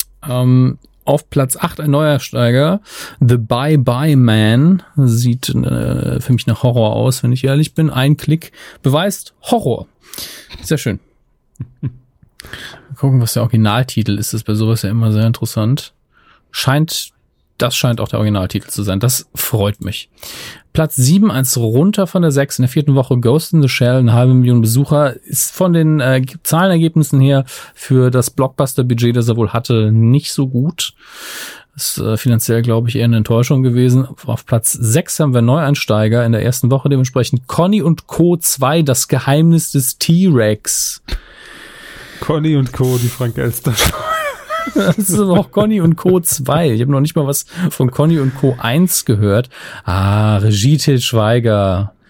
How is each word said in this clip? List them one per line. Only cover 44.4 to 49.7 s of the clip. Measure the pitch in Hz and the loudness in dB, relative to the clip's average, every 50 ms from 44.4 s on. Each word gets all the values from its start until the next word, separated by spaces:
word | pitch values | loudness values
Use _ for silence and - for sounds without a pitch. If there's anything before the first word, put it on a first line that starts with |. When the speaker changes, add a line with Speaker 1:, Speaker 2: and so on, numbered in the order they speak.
| - - 622 659 659 427 - 311 | -12 -10 -8 -8 -6 -4 -2 0
Speaker 1:
Das | 294 175 160 - | 0 0 0 0
ist | 196 - 180 214 | -2 -2 -2 0
aber | 202 190 175 202 | 0 2 2 0
auch | 196 - | 0 0
Conny | - 202 214 214 220 202 | -2 -2 0 0 0 2
und | 165 170 160 | 2 2 0
Co. | - - 185 185 180 | 2 2 0 2 2
zwei. | 170 - - - 131 123 139 160 175 143 | 0 -2 -4 -4 -2 -2 0 0 2 0
Ich | 110 110 | 0 0
hab | 120 139 | 0 0
noch | 143 135 | 0 0
nicht | 143 156 - | 0 0 0
mal | 170 143 | -2 -2
was | 135 143 - - - - 170 180 - | -2 -2 -6 -8 -10 -8 -4 -4 -4
von | - - 131 127 | -2 -2 -2 -2
Conny | - - 147 160 165 156 | 0 0 0 2 2 2
und | 135 131 131 | 0 -2 -2
Co. | - - 131 127 - | 0 0 0 0 -2
eins | - 113 120 160 185 180 - - - | -2 -2 0 0 0 0 0 -2 -2
gehört. | - 113 101 107 101 98 113 127 - - - - - | -2 0 0 2 2 2 0 0 -4 -10 -20 -20 -18